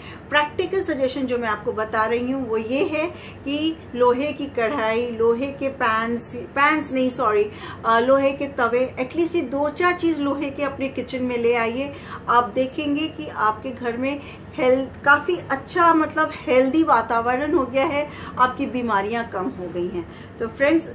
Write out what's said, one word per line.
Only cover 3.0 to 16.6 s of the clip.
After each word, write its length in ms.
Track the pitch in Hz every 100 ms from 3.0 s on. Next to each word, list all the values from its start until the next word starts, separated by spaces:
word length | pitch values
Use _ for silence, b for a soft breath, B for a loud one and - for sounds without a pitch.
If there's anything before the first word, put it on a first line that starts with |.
| 339 B B B
कि 320 | 277 294 320 320 -
लोहे 380 | 240 247 247 294
की 140 | - 277
कढ़ाई, 640 | - 226 262 220 226 240
लोहे 420 | 226 226 233 277
के 160 | 277 269
pans, 680 | 269 240 220 233 233 - 240
pans 560 | 240 269 285 311 294
नहीं 180 | 262 254
sorry, 400 | 247 233 208 214 B B B
अ, 140 | 226 226
लोहे 340 | 247 277 277
के 140 | 269 285
तवे, 460 | 285 233 240 254 -
एटलीस्ट 360 | 254 311 330
ये 80 | 349
दो 260 | 254 277 294
चार 260 | 294 359
चीज़ 260 | 349 330 302
लोहे 280 | 285 277 285
के 120 | 269
अपने 260 | 277 277 269
kitchen 340 | 269 240 254
में 140 | 247 240
ले 160 | 233
आइए। 380 | 240 226 240 285 B B B -
आप 240 | 240 226
देखेंगे 540 | 254 262 - 294 285 320
कि 180 | - 302
आपके 440 | - 214 214 269
घर 260 | 240 240 233
में 240 | 262 285 B B B -
हेल्थ, 480 | 254 262 262 -
काफ़ी 320 | 285 294 294 349
अच्छा 580 | - 269 - 359 339
मतलब 360 | 330 302 311 302
हेल्दी 480 | - - 254